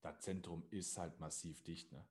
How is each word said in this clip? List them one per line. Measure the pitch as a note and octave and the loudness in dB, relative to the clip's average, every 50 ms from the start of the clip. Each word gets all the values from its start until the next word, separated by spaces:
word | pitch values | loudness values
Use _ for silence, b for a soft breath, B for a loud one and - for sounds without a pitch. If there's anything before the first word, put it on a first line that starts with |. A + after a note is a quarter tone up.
das | - D#2+ - - | -6 -6 -4 -2
Zentrum | - G2 F#2+ F#2 E2+ F2+ E2+ E2 - - | 2 2 2 2 2 0 0 0 0 0
ist | - F#2+ F2 - - | 0 0 2 2 2
halt | G2 F2 D#2+ - - | 2 2 2 2 0
massiv | D#2+ D#2+ - - - E2 D2+ - - | 0 0 0 0 0 0 -2 -2 -2
dicht, | E2+ E2 D#2+ - - | -2 -2 -2 -2 -6
ne? | C2+ C2+ G2 - | -8 -10 -10 -12